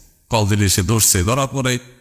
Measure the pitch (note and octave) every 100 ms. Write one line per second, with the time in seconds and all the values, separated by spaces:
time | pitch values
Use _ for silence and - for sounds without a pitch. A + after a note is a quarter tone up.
0 | - _ - A#2 G#2 G#2 G2+ - F#2+ A2+
1 | - G2 G#2 C3 C3+ C3+ B2+ B2 - -